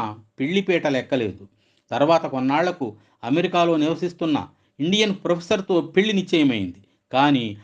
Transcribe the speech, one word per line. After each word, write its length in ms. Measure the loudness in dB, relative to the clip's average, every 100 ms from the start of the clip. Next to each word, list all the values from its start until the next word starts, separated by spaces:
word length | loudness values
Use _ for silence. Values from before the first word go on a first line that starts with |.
| 0 -8 -14 -6
పెళ్లిపీట 480 | -2 0 2 2 2
లెక్కలేదు. 560 | -2 0 -2 -2 -6 -16 _ _ _ -6
తర్వాత 340 | 0 4 4 2
కొన్నాళ్లకు 600 | -4 0 0 0 -2 -8 -10 _ _
అమెరికాలో 520 | -2 0 0 2 2 2
నివసిస్తున్న 540 | 0 -2 -4 -4 -2 -2 -4 _ _ -6
ఇండియన్ 360 | 0 2 2 0
ప్రొఫెసర్తో 520 | -2 -2 0 -2 2 0 0 -6
పెళ్లి 180 | -4 -2
నిశ్చయమైంది. 600 | 0 2 2 0 -6 -10 -20 _ -6
కానీ 340 | 0 2 2 -2 -10